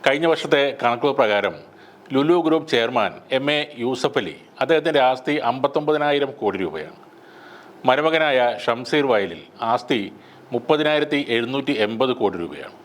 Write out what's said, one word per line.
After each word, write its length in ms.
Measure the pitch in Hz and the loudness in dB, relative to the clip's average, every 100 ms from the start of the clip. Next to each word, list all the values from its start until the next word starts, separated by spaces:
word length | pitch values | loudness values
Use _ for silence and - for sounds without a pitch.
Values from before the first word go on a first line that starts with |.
| - | 2
കഴിഞ്ഞ 200 | 147 165 | 2 2
വർഷത്തെ 300 | 156 156 143 139 123 | 0 2 2 2 0
കണക്കുകൾ 320 | 120 120 143 135 | -2 0 0 2
പ്രകാരം 360 | 113 104 101 - - - - - - 131 | 2 2 0 -4 -18 -20 -20 -20 -2 0
ലുലു 220 | 147 175 160 | 4 2 4
ഗ്രൂപ്പ് 220 | 160 151 | 0 0
ചെയർമാൻ 400 | 123 117 127 98 80 - 131 | 0 0 0 -2 -4 -6 -2
എം 80 | 143 147 | 0 -2
എ 40 | 147 120 | -4 -6
യൂസഫ് 360 | 120 127 143 135 | -4 -2 -2 -2
അലി, 140 | 92 71 - - | -6 -12 -20 -6
അദ്ദേഹത്തിൻ്റെ 380 | 131 160 160 147 127 | 0 2 2 2 2
ആസ്തി 260 | 127 - 147 117 | 0 -2 -2 -2
അമ്പത്തൊമ്പതിനായിരം 840 | 131 139 156 151 151 147 143 139 - | -2 -2 -2 0 0 0 0 -2 -2
കോടി 180 | 104 95 | -4 -2
രൂപയാണ്. 360 | 87 76 - - - - - - - - - - 127 | -6 -6 -12 -16 -20 -20 -20 -20 -20 -20 -20 -4 0
മരുമകനായ 500 | 131 160 160 156 131 120 110 - | 2 2 2 2 4 2 0 -4
ഷംസീർ 420 | 117 127 151 139 | -4 0 0 2
വയലിൽ 280 | 110 98 80 - - 113 | 2 0 -8 -18 -8 -2
ആസ്തി 300 | 120 - 123 98 - - - - 120 | -2 0 -4 -4 -12 -20 -20 -8 -6
മുപ്പതിനായിരത്തി 680 | - 151 151 151 147 143 139 117 | 0 2 2 0 0 -2 0 -2
എഴുന്നൂറ്റി 380 | 117 135 135 139 107 | 0 -4 -2 0 -2
എൺപത് 260 | 113 131 127 | 0 0 0
കോടി 180 | 104 87 | -2 -2
രൂപയാണ്. 340 | 82 73 73 - | -8 -10 -16 -18